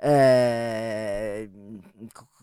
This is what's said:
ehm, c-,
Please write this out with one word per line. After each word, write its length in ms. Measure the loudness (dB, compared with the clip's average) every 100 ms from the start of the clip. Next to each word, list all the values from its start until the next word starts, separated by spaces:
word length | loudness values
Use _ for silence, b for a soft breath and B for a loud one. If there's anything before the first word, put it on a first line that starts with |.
ehm, 1800 | 2 4 6 6 2 0 -4 -6 -6 -6 -6 -6 -6 -8 -12 -16 -18 -18 -20 -20 -20
c-, 120 | -20 -20 _